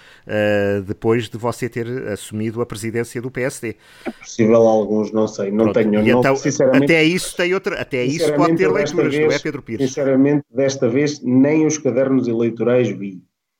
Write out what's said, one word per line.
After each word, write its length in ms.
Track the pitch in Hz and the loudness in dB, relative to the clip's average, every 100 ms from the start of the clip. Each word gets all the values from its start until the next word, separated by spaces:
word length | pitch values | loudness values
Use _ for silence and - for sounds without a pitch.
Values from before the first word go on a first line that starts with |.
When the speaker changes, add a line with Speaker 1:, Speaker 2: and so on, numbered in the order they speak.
| - - - | -20 -20 -6
Speaker 1:
eh, 560 | 107 104 104 101 101 95 | -2 2 2 2 0 -4
depois 440 | 107 113 117 107 | -2 0 0 0
de 80 | 113 | -6
você 320 | 117 113 120 | -6 -6 -6
ter 160 | 120 117 127 110 | -8 -8 -8 -8
assumido 520 | 101 - 107 110 113 | -8 -8 -6 -6 -4
a 60 | 120 | -6
presidência 560 | 110 113 113 117 123 | -6 -6 -4 -6 -8
do 80 | 120 | -8
P 100 | 131 | -6
S 220 | 123 - | -6 -6
D. 140 | 113 - _ - | -10 -12 _ -16
Speaker 2:
É 60 | - | -14
possível 460 | - - - 110 113 | -14 -10 0 4 6
alguns, 540 | 113 110 101 107 104 | 6 4 2 -2 -2
não 160 | 110 110 | -2 -2
sei, 240 | - 98 | -2 -4
não 200 | 104 110 | 0 2
Speaker 1:
Pronto, 20 | |
Speaker 2:
tenho, 260 | 101 107 104 | 2 2 2
Speaker 1:
e 80 | 110 | 4
Speaker 2:
não, 60 | 120 | 4
Speaker 1:
então, 160 | 127 135 | 2 0
Speaker 2:
sinceramente, 480 | 147 139 135 131 | -2 0 2 4
Speaker 1:
até 180 | 143 165 | 4 4
isso 320 | 156 180 - | 2 0 -4
tem 200 | - 180 | -4 -2
outra, 260 | 190 196 165 | -2 -4 -6
até 240 | 127 127 | -4 -4
isso 300 | 123 156 156 | -2 0 0
pode 180 | 147 165 | 2 2
Speaker 2:
sinceramente, 60 | 170 | 2
Speaker 1:
ter 60 | |
Speaker 2:
eu 100 | 185 | 2
desta 220 | 196 196 170 | 0 0 0
Speaker 1:
leituras, 180 | 160 | 0
não 100 | 143 | 0
é, 40 | 156 | 0
Speaker 2:
vez, 140 | 143 | 0
Speaker 1:
Pedro 200 | 160 143 | -4 -8
Pires? 260 | 117 113 131 | -8 -4 -4
Speaker 2:
sinceramente, 560 | 139 135 131 139 147 - | -2 0 2 4 2 -2
desta 360 | 117 135 120 123 | -2 -2 0 0
vez 360 | 123 147 147 | 0 -2 -4
nem 440 | 127 127 139 156 156 | 0 2 4 4 2
os 120 | 147 | 0
cadernos 500 | 135 117 131 131 117 | -2 0 2 0 0
eleitorais 640 | 113 117 113 113 123 120 | 0 -2 -2 0 2 0
vi. 320 | 95 98 90 - _ _ _ | -2 -10 -12 -18 _ _ _